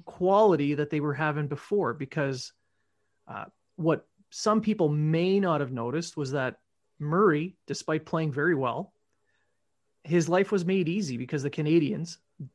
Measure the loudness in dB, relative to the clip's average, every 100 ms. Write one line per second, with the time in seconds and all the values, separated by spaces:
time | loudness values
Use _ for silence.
0 | -6 -2 4 6 6 6 2 0 -2 -2
1 | -2 -2 -2 -2 -4 -6 -4 -2 0 -4
2 | -6 -2 -2 -4 -10 _ _ _ _ _
3 | _ _ -14 -14 -14 _ _ -4 -2 -2
4 | -4 _ _ -4 0 0 0 0 2 2
5 | 2 2 2 2 2 0 -2 -4 -4 -4
6 | -6 -6 -4 -2 -4 -6 _ _ _ -10
7 | -2 4 4 4 -2 -10 -10 -8 -4 -4
8 | -2 -2 -2 0 0 0 -2 -4 -10 _
9 | _ _ _ _ _ _ _ _ _ _
10 | 0 0 4 2 2 0 0 0 0 -2
11 | -4 -6 -4 -4 -4 -2 4 4 4 -2
12 | -6 -12 _ -18 -18